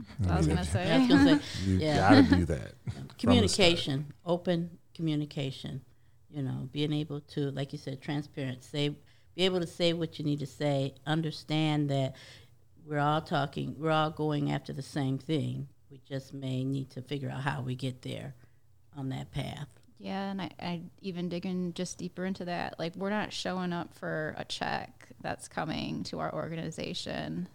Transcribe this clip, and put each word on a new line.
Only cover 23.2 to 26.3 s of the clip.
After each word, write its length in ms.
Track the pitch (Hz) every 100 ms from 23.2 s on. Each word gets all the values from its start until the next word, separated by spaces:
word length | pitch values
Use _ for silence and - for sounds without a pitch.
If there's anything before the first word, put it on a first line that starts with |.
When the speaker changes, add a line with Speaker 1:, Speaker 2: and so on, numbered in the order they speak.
| -
Speaker 1:
showing 400 | - 180 185 180
up 200 | 175 -
for 400 | - 170 160 156 -
a 80 | -
check 640 | - - - - - - -
that's 280 | - - -
coming 540 | - 160 - - 151 -
to 140 | 160
our 140 | 160